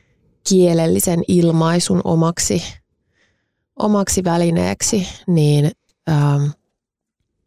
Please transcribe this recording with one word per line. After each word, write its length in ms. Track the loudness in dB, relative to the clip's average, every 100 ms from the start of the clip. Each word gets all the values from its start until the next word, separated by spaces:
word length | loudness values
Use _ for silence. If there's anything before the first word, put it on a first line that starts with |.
| _ _ _ _ 0
kielellisen 760 | 2 4 2 0 0 0 -2 0
ilmaisun 720 | 2 4 2 2 0 0 -2
omaksi, 600 | 0 0 0 -2 -4 -4 -6 -18 _ _ _ _ _ _ _ _ _ -6
omaksi 440 | -2 0 0 -2
välineeksi, 840 | -2 0 0 0 -2 -4 -4 -4 -4 -10 -2
niin, 440 | 0 2 2 0 -4 _ _ -4
ähm, 340 | 0 0 0 -2 -6 _ _ _ _ _ _ _ _